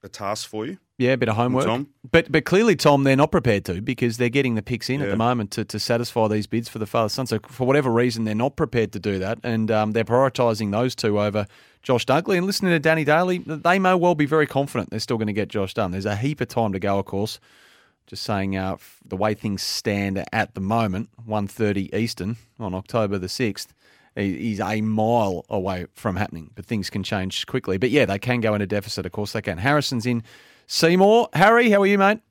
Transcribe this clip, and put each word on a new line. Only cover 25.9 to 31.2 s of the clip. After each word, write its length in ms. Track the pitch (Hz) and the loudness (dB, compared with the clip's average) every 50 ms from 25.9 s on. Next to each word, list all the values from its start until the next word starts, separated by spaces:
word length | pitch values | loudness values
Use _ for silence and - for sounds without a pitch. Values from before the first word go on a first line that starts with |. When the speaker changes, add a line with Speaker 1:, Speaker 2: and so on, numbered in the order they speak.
| _ | _
Speaker 2:
from 220 | - - 113 92 | -6 -4 -4 -2
happening. 340 | 92 107 - - 82 78 - - | -2 -4 -6 -6 -14 -14 -16 -18
But 100 | - 92 | -20 -10
things 240 | - 123 107 95 - | -6 -4 -4 -4 -4
can 140 | - 104 92 | -6 -6 -4
change 420 | - 113 98 92 95 - - - | -4 -4 -4 -4 -4 -6 -6 -8
quickly. 300 | - - 131 - - 92 | -4 -6 -6 -2 -2 -2
But, 120 | 95 107 127 | 0 0 2
yeah, 160 | 120 147 123 | 4 4 2
they 120 | 87 98 | 2 0
can 220 | 101 - 127 123 120 | -4 -2 -2 -2 0
go 140 | 113 110 107 | 2 0 0
into 100 | 104 101 | 0 -2
deficit. 400 | 92 104 104 98 - - - 92 | -2 -2 -4 -4 -4 -8 -6 -8
Of 60 | 90 | -6
course 220 | - - 104 101 - | -6 -6 -8 -4 -6
they 80 | 110 | -6
can. 160 | 101 - 92 | -4 -4 -6
Harrison's 480 | 80 95 135 147 151 135 - 135 120 107 | -2 0 2 2 2 0 0 -4 -4 -2
in 180 | 123 120 117 113 - - - - _ _ _ _ | -2 -4 -4 -6 -10 -20 -20 -20 _ _ _ _
Seymour. 600 | _ - - - 165 175 185 190 202 220 233 | _ -2 2 4 4 6 6 6 6 6 4